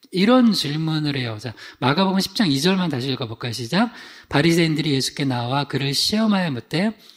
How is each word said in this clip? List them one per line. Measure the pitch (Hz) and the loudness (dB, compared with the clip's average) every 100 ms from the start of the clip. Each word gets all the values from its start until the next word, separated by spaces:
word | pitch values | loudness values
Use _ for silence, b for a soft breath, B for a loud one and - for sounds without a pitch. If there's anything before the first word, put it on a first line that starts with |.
| - | -6
이런 | 180 214 254 233 | 0 4 6 6
질문을 | 185 143 151 160 156 147 135 | 2 -2 -2 -2 -2 -2 -2
해요. | 120 107 | -4 -6
자, | 123 - B B | -10 -12 B B
마가복음 | 127 160 190 190 | 0 2 2 0
십 | - | -2
장 | - 180 | 0 0
이 | 135 | 2
절만 | 175 190 170 | 2 2 0
다시 | 131 135 | -2 -4
읽어볼까요? | 127 113 113 123 | -4 -6 -8 -8
시작. | 110 113 185 233 B B B B | -8 -2 0 0 B B B B
바리새인들이 | 143 165 170 165 147 147 | 2 4 4 2 0 0
예수께 | 135 - - | 0 -2 -4
나와 | 139 120 120 139 | -2 -2 -2 -2
그를 | 139 139 139 | -2 -4 -2
시험하여 | 135 - 214 220 190 170 | -2 0 0 2 2 0
묻되, | 120 - 156 220 - b | -4 -4 -2 -2 -4 b